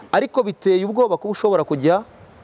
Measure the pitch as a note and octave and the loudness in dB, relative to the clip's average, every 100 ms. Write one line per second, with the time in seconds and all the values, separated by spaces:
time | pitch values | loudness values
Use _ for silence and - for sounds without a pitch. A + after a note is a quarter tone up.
0 | - F3+ C4+ - G#3+ F#3 G3 F#3 G3 A3 | -4 -2 -2 -2 -4 -2 0 0 0 0
1 | B3 E3+ G#3 G3+ G#3+ F#3 D3+ D3 C#3 F#3 | 0 -2 -6 -2 0 0 0 -2 0 0
2 | A#3 - - - | -2 -20 -20 -10